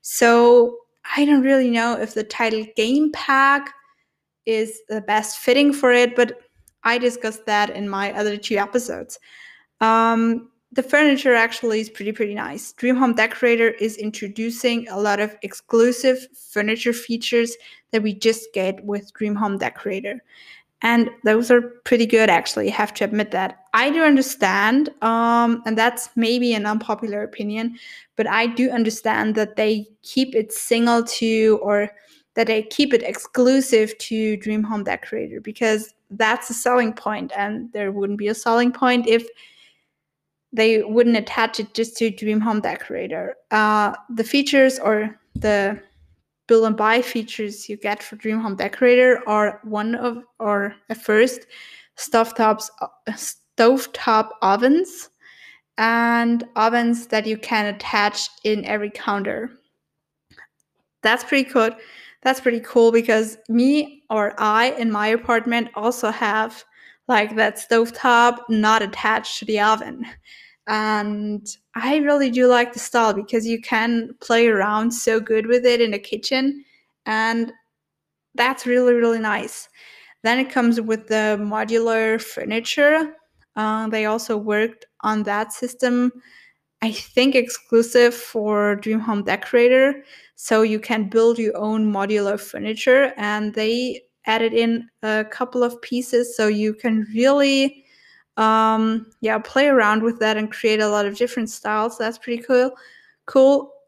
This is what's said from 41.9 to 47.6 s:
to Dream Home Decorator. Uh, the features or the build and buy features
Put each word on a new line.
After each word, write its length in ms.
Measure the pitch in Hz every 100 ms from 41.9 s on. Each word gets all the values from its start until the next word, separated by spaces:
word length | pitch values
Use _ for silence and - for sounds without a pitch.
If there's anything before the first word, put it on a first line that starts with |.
| -
to 120 | 226
Dream 300 | 196 214 214
Home 200 | 220 214
Decorator. 760 | 185 170 - - 185 160 247 262 _
Uh, 440 | 214 214 214 208 - -
the 160 | 226
features 540 | 226 285 285 285 262 262
or 420 | 190 214 214 - _
the 460 | - 214 208 196 208 - _ _ _ _ _ -
build 160 | 226
and 120 | 220 214
buy 240 | 214 233
features 680 | 247 233 220 - 214 202